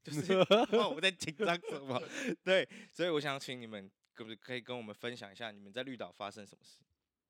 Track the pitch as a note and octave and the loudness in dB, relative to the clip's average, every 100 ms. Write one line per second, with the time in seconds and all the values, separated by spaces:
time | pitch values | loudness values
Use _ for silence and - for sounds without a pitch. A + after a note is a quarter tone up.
0 | - D3 E3+ F#3+ F3+ G#3 - A3+ G3+ D3 | -6 -4 2 6 8 8 8 4 2 2
1 | F#3+ F3+ - D3+ G3+ F3 A4 D3+ C#3 B2 | 0 0 -8 -2 0 0 -4 -8 -4 -4
2 | A#2+ - B3+ E3 F3+ F#3 C3+ - - - | -4 -6 -6 -4 2 2 2 -8 -16 -4
3 | F3 D3+ C#3+ C#3 - B2+ A2+ G#2+ F#2+ _ | 0 0 0 -4 -8 -10 -10 -12 -14 _
4 | _ - A2 A2 - B2 A2 B2 G#2+ G2+ | _ -16 -12 -12 -8 -8 -6 -8 -8 -8
5 | A#2+ A#2+ G2+ F#2+ A#2 G2+ G2+ G#2+ C3 A#2+ | -8 -8 -14 -10 -10 -10 -12 -10 -8 -8
6 | F#2 - G2+ G#2+ G2 - - - _ _ | -10 -8 -10 -8 -16 -20 -20 -20 _ _
7 | _ _ | _ _